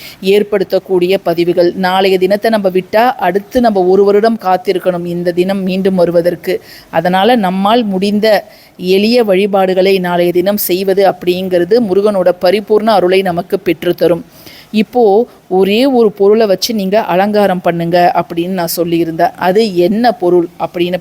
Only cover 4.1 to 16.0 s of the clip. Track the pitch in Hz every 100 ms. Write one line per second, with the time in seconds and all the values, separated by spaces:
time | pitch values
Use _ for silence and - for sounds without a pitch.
4.1 | 202 220 226 185 185 190 185 185 175 175
5.1 | 175 175 175 180 196 185 185 190 190 175
6.1 | 175 170 165 - - - - - 165 175
7.1 | 185 208 254 185 190 196 240 214 185 208
8.1 | 208 220 196 - - - - 180 196 214
9.1 | 247 214 185 208 196 190 185 185 190 175
10.1 | 175 175 175 185 208 - 180 190 190 190
11.1 | - 175 180 190 180 175 226 214 185 208
12.1 | 196 180 175 185 202 208 214 220 208 180
13.1 | 185 190 170 180 196 185 160 175 175 165
14.1 | 170 - - - - - 214 214 247 220
15.1 | 202 240 - - 185 190 208 277 254